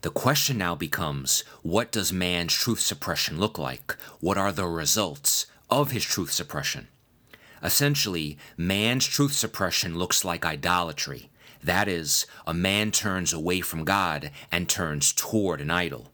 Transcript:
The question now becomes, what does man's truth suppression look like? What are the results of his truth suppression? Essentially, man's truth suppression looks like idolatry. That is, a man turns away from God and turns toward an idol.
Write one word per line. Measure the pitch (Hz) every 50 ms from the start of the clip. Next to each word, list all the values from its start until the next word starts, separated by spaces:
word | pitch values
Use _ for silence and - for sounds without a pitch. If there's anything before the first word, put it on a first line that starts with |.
| -
The | -
question | - - - 123 147 143 - - 135
now | 113 92 87 87
becomes, | 71 87 73 - - 87 78 71 69 67 67 - - - - - - -
what | 82 85 107 120 117
does | - 110 95 - 92
man's | 92 90 90 87 87 85 82 -
truth | - - - 113 -
suppression | - - - - - - 85 - - - 78 78
look | 98 110 - -
like? | 76 65 65 64 - - - - - - - -
What | - 87 98 98
are | 98 101 92
the | 73 95 87
results | 82 82 78 69 - 110 104 85 73 - - - - - - - - - _ _
of | 117 135 147 -
his | 120 107 -
truth | - - - 90 -
suppression? | - - 85 - - 73 73 - - - - - _ _ _ _ _ _ _ _ - - - - - -
Essentially, | - 87 - - 143 143 147 143 - 107 92 85 78 73 73 - - - -
man's | - 85 90 95 101 104 113 123 131 123
truth | - - - 143 143 143
suppression | - - 147 - - 98 87 - - - 90 82 85
looks | 90 - - - -
like | 92 85 82 -
idolatry. | 82 78 73 71 87 90 90 87 82 76 - - - 69 60 - - _ _ - - - - -
That | - 90 95 104 101
is, | 92 85 80 76 - - - - - - -
a | - 82
man | 85 87 95 98 104 107 107 98
turns | - - 101 95 92 87 82 85
away | 80 78 87 90 92 87
from | - - 82 80
God | 80 98 101 95 87 78 76 73 76 - - - - -
and | 87 90 82
turns | - - 90 80 76 73 71 - -
toward | - - - - 110 101 95 82 69
an | 71 73 82
idol. | 90 90 80 67 62 60 -